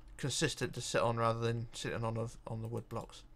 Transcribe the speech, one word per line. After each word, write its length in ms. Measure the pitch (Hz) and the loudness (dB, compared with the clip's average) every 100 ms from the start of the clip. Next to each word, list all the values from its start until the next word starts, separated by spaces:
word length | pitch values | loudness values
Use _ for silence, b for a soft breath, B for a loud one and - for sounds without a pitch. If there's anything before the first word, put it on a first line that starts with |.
| B - | B -4
consistent 580 | 135 - 143 - 127 | -2 4 2 2 -2
to 80 | 120 | -2
sit 200 | - - | 0 4
on 160 | 117 117 | 4 4
rather 220 | 117 113 | 4 4
than 280 | 117 117 113 | 2 0 -2
sitting 300 | - 139 113 | -4 -2 0
on 100 | 113 113 | 0 0
the, 140 | 117 - - | -2 -4 -6
on 140 | 113 | -4
the 60 | 113 | -4
wood 200 | 117 - | -4 -4
blocks. 360 | 113 - - - | -6 -6 -12 -16